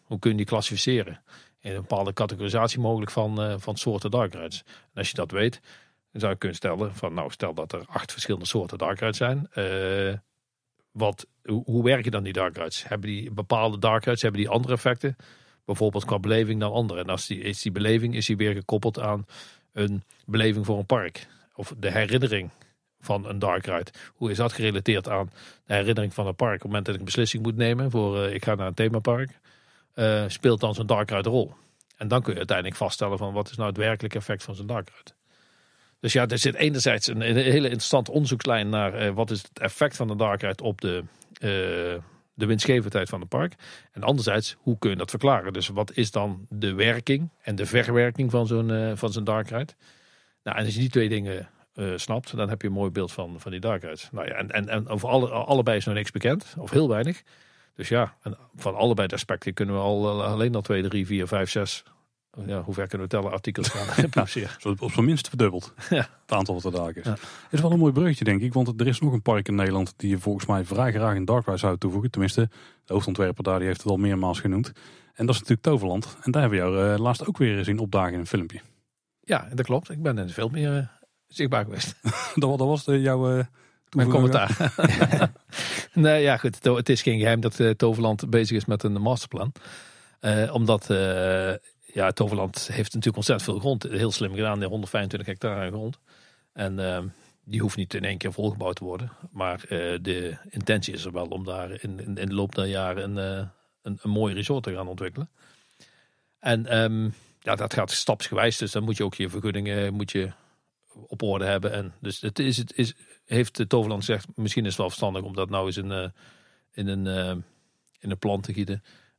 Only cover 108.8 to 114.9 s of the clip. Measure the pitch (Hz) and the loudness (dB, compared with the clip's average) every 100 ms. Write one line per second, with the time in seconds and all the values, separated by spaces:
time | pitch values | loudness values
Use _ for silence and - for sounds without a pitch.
108.8 | 110 104 101 - 95 95 107 101 104 101 | -2 0 -2 -2 -4 -4 -4 -2 -2 -2
109.8 | 101 101 98 98 95 - _ _ _ _ | -2 -2 -4 -2 -4 -6 _ _ _ _
110.8 | _ - - - 110 98 95 98 98 101 | _ -20 -16 -4 0 0 2 0 0 -2
111.8 | 95 - 101 92 107 98 135 120 117 - | -6 -8 -10 -6 -4 -2 0 0 -2 -2
112.8 | 117 - _ - - 113 117 - 107 123 | -2 -4 _ -20 -2 0 0 0 2 4
113.8 | 107 104 101 107 - - 104 123 104 90 | 4 0 -2 -2 -4 -4 -2 0 0 0
114.8 | 95 | -2